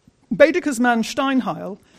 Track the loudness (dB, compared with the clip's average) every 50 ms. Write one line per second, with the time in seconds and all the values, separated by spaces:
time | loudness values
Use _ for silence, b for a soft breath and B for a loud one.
0 | _ _ _ _ _ -2 2 4 4 4 4 2 -2 -2 -2 0 0 2 2 0
1 | -2 -4 -4 -4 -2 0 0 0 -2 -2 -6 -8 -10 -12 -14 -16 _ b b